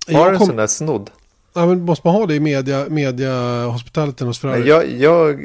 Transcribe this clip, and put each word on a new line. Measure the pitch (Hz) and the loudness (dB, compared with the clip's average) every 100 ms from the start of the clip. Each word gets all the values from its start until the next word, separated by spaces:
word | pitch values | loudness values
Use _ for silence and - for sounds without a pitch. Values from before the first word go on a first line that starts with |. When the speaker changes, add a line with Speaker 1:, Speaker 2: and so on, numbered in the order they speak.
| - | -2
Speaker 1:
Har | |
Speaker 2:
Jag | 151 180 | 2 4
Speaker 1:
du | |
en | 190 | 4
Speaker 2:
kom- | 196 | 2
Speaker 1:
sån | 113 | 2
där | 107 | -2
snodd? | - 156 113 98 _ _ _ _ | -2 -4 -4 -6 _ _ _ _
Speaker 2:
Ja, | 175 170 | -2 2
men | 180 | 2
måste | 175 165 170 | 0 0 2
man | 196 | 2
ha | 202 | 0
det | 147 | 0
i | |
media, | 151 139 131 139 143 | 0 0 -2 -4 -2
media | 151 139 127 135 127 123 120 120 | -2 -2 -2 -4 -2 -4 -4 -4
hospitalityn | 120 - 156 151 131 123 | -6 -6 -4 -4 -4 -6
hos | 117 | -6
Ferrari? | 139 120 | -4 0
Speaker 1:
Nej, | 127 | 4
jag, | 160 139 | 4 2
jag, | 120 143 170 156 139 | 0 2 4 2 -2